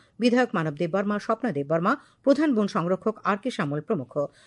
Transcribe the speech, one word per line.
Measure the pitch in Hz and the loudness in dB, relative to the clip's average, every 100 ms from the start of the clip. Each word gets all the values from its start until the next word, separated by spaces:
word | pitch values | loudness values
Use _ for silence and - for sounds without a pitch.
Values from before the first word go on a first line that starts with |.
| _ - | _ 0
বিধায়ক | 233 240 247 | 2 4 2
মানব | 175 156 | 0 -2
দেববর্মা, | 147 175 190 202 208 | -2 -2 0 0 -2
স্বপ্না | - 220 240 | -2 -2 -2
দেববর্মা, | 143 139 165 190 285 - _ | -4 -2 0 0 -2 -6 _
প্রধান | 262 277 320 220 | 2 2 2 2
বন | 202 | 0
সংরক্ষক | 185 170 185 220 214 | 0 -2 -2 -2 -4
আর | 180 202 | -2 -2
কে | - | -4
সামল | - 151 147 | -4 -4 -4
প্রমুখ। | 151 196 123 147 143 _ | -4 -4 -4 -4 -6 _